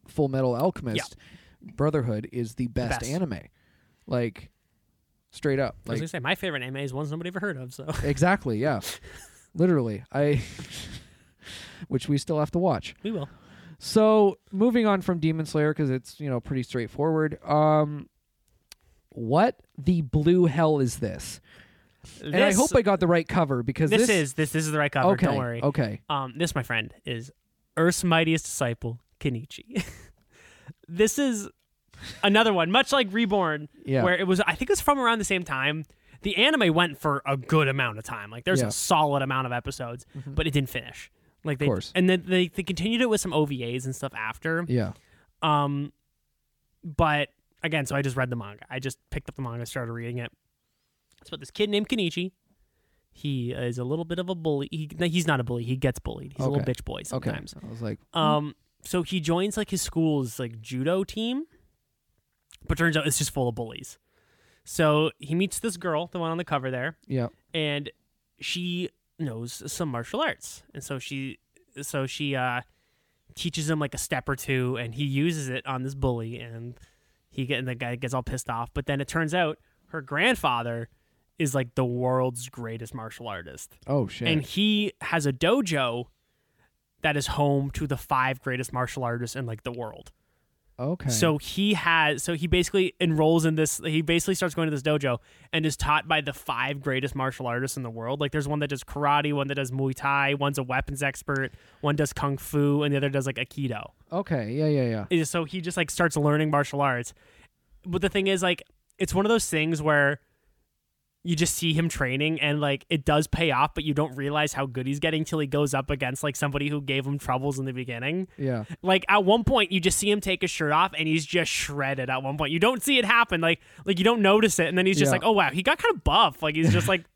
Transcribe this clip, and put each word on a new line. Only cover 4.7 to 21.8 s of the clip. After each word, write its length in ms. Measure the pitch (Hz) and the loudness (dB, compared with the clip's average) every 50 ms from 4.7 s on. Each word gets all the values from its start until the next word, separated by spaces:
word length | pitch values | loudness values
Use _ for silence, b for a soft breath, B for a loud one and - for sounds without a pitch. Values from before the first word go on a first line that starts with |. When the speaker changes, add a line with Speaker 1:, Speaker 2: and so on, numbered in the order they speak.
| _ _ _ _ _ _ _ _ _ _ _ _ | _ _ _ _ _ _ _ _ _ _ _ _
Speaker 1:
straight 300 | - - - 143 135 135 | -10 -4 -2 0 0 0
up. 160 | 139 113 - | 0 -2 -4
Speaker 2:
I 20 | - | -8
was 100 | - - | -8 -6
Speaker 1:
Like 100 | 117 113 | -4 -4
Speaker 2:
gonna 80 | 160 160 | -4 -4
say, 100 | - 165 | -6 -4
my 160 | 123 143 190 | -2 -2 -2
favorite 300 | - - 185 151 135 123 | -2 -2 -4 -4 -4 -6
anime 140 | 127 131 135 | -6 -6 -6
is 140 | 143 135 | -6 -6
ones 200 | 127 135 151 143 | -6 -6 -6 -6
nobody 160 | 151 165 170 180 | -6 -6 -8 -6
ever 100 | 180 185 | -6 -6
heard 180 | 190 208 160 | -6 -6 -6
of, 160 | 131 127 123 | -6 -10 -12
so. 140 | - - 135 151 - | -12 -10 -8 -6 -4
<laughs> 60 | - | -2
Speaker 1:
Exactly, 560 | - 147 143 - 165 180 196 202 - 131 113 104 | 0 0 2 4 4 4 4 2 0 -2 -2 0
yeah. 220 | 127 151 135 101 - - - - B B B B B B B B B B B | 0 0 0 -2 -4 -6 -10 -12 B B B B B B B B B B B
Literally. 480 | 160 170 185 175 143 123 113 104 98 - - | 2 4 6 6 4 2 0 -4 -6 -8 -4
I, 320 | - 135 147 147 147 123 104 - | -2 0 2 4 2 2 0 -4
<laughs> 1400 | - - - - - - - - - - - - _ _ _ _ _ _ - - - - - - - - 175 - | -10 -16 -16 -14 -14 -14 -14 -14 -14 -16 -18 -20 _ _ _ _ _ _ -18 -16 -16 -16 -16 -18 -18 -16 -8 -4
which 200 | 131 131 - - | -4 -4 -2 0
we 100 | 143 139 | -2 -2
still 200 | - - 165 151 | -2 -2 -2 0
have 120 | 151 - | 0 0
to 60 | - 170 | 0 0
watch. 360 | 185 185 135 92 - - - _ | 2 2 0 0 -4 -8 -12 _
Speaker 2:
We 80 | - 208 | -8 -6
will. 180 | 226 175 - - B B B B B B B B 160 B | -6 -6 -6 -10 B B B B B B B B -20 B
Speaker 1:
So, 600 | - - - 220 214 214 220 214 208 196 180 - _ - | -4 2 4 6 6 8 8 8 6 6 4 0 _ -6
moving 360 | - 190 214 254 226 240 220 | 0 2 4 4 4 4 4
on 140 | 214 196 190 | 4 4 2
from 160 | - - 180 165 | 2 0 0 2
Demon 280 | 151 160 160 160 156 | 2 0 2 0 -2
Slayer, 280 | - - 156 151 151 151 | 0 2 2 2 2 2
'cause 160 | - 151 135 | 2 0 0
it's, 280 | 127 131 - - - - | 0 -2 -4 -8 -14 -8
you 80 | 151 143 | -4 -4
know, 100 | 127 120 | -4 -2
pretty 220 | - - 139 131 | -2 -2 -2 -2
straightforward. 760 | 120 - - 123 117 - - - 147 160 160 156 156 151 151 - - | -2 -2 -4 -4 -4 -4 -2 -2 0 2 2 2 0 0 -2 -4 -2
Um, 640 | - 147 151 156 151 156 151 151 147 147 143 - - _ _ _ _ _ _ _ _ _ _ _ - - _ _ _ _ _ _ _ | 0 4 4 6 6 6 4 4 2 -2 -8 -12 -14 _ _ _ _ _ _ _ _ _ _ _ -20 -20 _ _ _ _ _ _ _
what 500 | - - 117 110 131 165 214 254 - _ _ _ _ - | -10 -6 -2 2 4 4 4 4 2 _ _ _ _ -4
the 240 | 135 175 180 165 | 2 2 2 2
blue 440 | 151 120 - 151 147 165 175 180 175 | 2 2 2 2 4 6 6 6 6
hell 340 | 165 131 165 165 156 156 143 | 6 4 4 4 4 4 4
is 180 | 135 120 - - | 2 0 0 -2
this? 420 | - 101 87 - - - - - B B B B B B B B | -4 -6 -6 -6 -10 -12 -14 -16 B B B B B B B B